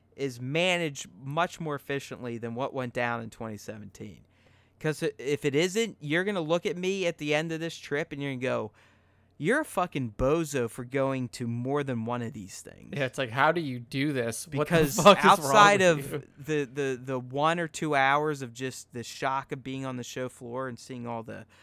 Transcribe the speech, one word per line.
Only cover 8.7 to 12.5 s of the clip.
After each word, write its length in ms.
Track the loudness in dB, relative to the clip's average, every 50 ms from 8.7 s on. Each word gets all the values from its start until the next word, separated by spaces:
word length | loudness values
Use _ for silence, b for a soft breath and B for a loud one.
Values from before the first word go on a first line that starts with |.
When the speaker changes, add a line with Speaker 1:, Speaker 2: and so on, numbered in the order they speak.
| b b b b b b b b b b b b b -4
Speaker 1:
"You're 220 | 0 2 2 2
a 40 | 0
fucking 500 | -2 -2 -2 -2 -2 -2 -4 -4 -4 -2 0
bozo 500 | 2 2 2 2 0 -2 -2 -2 -2 -2
for 160 | -4 -10 -10
going 440 | -4 -2 0 0 0 0 -2 -4 -6
to 160 | -6 -6 -4
more 380 | -4 -4 -4 -2 -2 0 0 0
than 200 | -2 -2 -4 -2
one 160 | -4 -4 -4
of 120 | -6 -8
these 280 | -10 -12 -14 -14